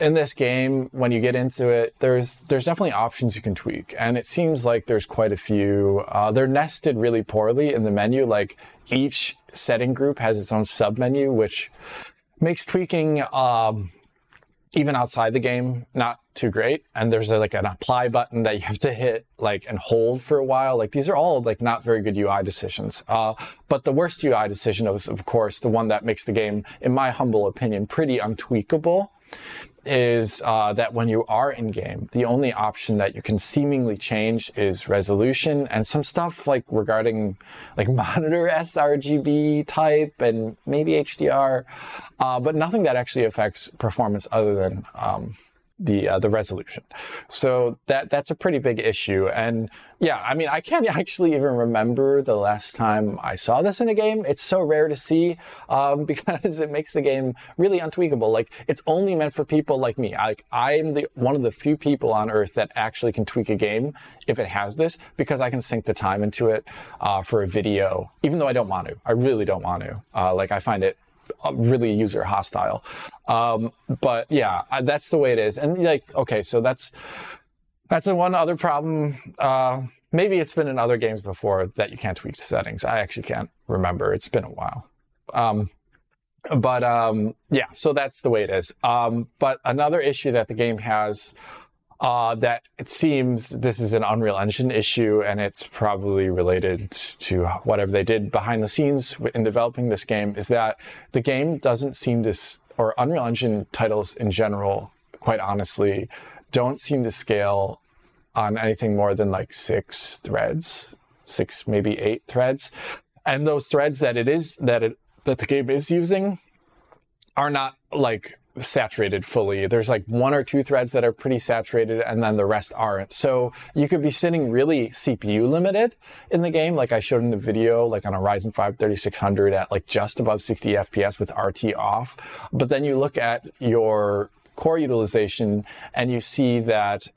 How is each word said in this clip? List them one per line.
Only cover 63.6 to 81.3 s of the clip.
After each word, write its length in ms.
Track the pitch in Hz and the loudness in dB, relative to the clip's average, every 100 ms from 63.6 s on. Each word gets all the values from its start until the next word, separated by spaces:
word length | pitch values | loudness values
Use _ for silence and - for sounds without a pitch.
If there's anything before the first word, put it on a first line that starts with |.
| 104 110 139 - - - - | 0 0 -4 -8 -20 -8 -4
if 100 | 120 | -2
it 80 | 95 | -2
has 300 | 101 101 131 | -4 -4 -2
this, 200 | 165 - - - | -2 -2 -8 -6
because 240 | 139 135 | -4 -2
I 100 | 127 | -2
can 100 | 127 | -4
sink 260 | - 113 107 | -4 -4 -4
the 80 | |
time 280 | 104 98 101 | -2 -2 0
into 280 | 104 - 117 | -2 0 0
it, 180 | 110 - - - - | 0 -4 -16 -18 -6
uh, 200 | 104 98 | -2 -2
for 220 | 95 113 | 0 0
a 60 | 95 | 0
video, 640 | 104 104 98 95 92 - _ | 0 0 2 0 -2 -6 _
even 160 | 147 165 | -2 0
though 100 | 139 | 0
I 40 | |
don't 160 | 123 101 | 0 -2
want 180 | 92 82 | -4 -6
to. 100 | - | -8
I 60 | 123 | -2
really 340 | 117 131 113 | 0 2 0
don't 200 | 101 92 | 0 -2
want 180 | 90 87 | -4 -6
to. 180 | - 104 - | -6 -12 -8
Uh, 220 | - 92 92 | -2 0 0
like, 160 | 98 | 0
I 80 | 101 | -2
find 240 | 120 101 | -2 0
it, 120 | 95 - _ _ - - | 0 -2 _ _ -16 -8
uh, 100 | 147 | -6
really 360 | 131 117 127 117 | 0 2 4 2
user 300 | 104 110 107 | 2 0 0
hostile. 640 | 98 101 - 98 - 107 - - - - - | -2 -2 -2 -2 -2 -2 -8 -16 -16 -10 -2
Um, 460 | 117 117 113 113 - - 131 | 0 2 0 -4 -8 -8 -2
but 240 | 135 117 - | 0 0 0
yeah, 360 | 147 107 90 - | 0 2 0 -2
I, 120 | 131 | -2
that's 260 | 127 147 - | 0 -2 0
the 80 | 160 | 2
way 160 | 135 | 4
it 60 | 113 | 4
is. 180 | 107 113 | 2 0
And, 260 | 147 185 | -2 2
like, 320 | 175 147 - | 2 2 0
okay, 280 | 139 127 110 | -4 -2 -2
so 180 | 104 120 | 0 0
that's, 320 | 123 131 - - - - - - _ _ _ _ - | 2 0 -6 -12 -18 -16 -16 -18 _ _ _ _ -4
that's 160 | 165 | -2
the 100 | 202 | 0
one 200 | - 180 | 2 2
other 200 | 180 165 | 2 0
problem. 640 | 165 175 151 160 156 147 131 - - | 0 0 0 -2 -2 -2 -6 -12 -2
Uh, 460 | 139 131 127 131 127 - _ | 0 2 2 -2 -6 -14 _
maybe 260 | 160 202 190 | 0 2 2
it's 140 | 151 | 0
been 160 | 165 147 | -2 -2
in 100 | 131 | 0
other 200 | 117 120 | 0 2
games 240 | 113 107 | 0 -4
before 460 | 101 | -8